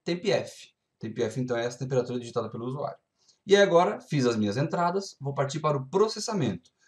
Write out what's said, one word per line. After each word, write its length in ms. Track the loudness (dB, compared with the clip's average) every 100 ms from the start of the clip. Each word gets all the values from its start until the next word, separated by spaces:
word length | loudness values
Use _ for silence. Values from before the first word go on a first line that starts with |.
temp 200 | -8 -4 0
F. 420 | -2 -2 -12 -20 _ _ _
Temp 180 | -10 -4
F, 220 | -4 -2
então, 160 | -2 -2
é 80 |
essa 140 | -4 -6
temperatura 420 | -2 0 0 -4
digitada 280 | -6 -6 -6
pelo 180 | -6 -8
usuário. 320 | -6 -8 -10 _ _ _ _ 4
E 100 | 6
aí 60 |
agora, 380 | 8 6 4 2
fiz 260 | -4 0 2
as 100 | 2
minhas 200 | 0 0
entradas, 600 | -2 0 0 0 -4 -8
vou 140 | -6
partir 260 | -4 -2 -2
para 160 | 0 0
o 120 | 0
processamento. 800 | 2 2 0 -4 0 0 -2 -8 _